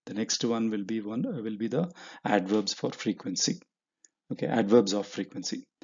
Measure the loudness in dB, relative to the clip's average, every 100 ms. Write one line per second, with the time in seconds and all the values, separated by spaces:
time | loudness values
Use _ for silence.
0 | -8 -6 -2 0 0 2 0 0 -2 -4
1 | -4 -4 -4 -4 -6 -4 -2 0 -2 -6
2 | -18 -8 2 2 4 2 2 -2 -4 -2
3 | -2 -2 -4 0 0 -2 -8 _ _ _
4 | _ _ _ -4 0 2 6 8 6 0
5 | -2 -6 -6 -8 -8 -8 -10 _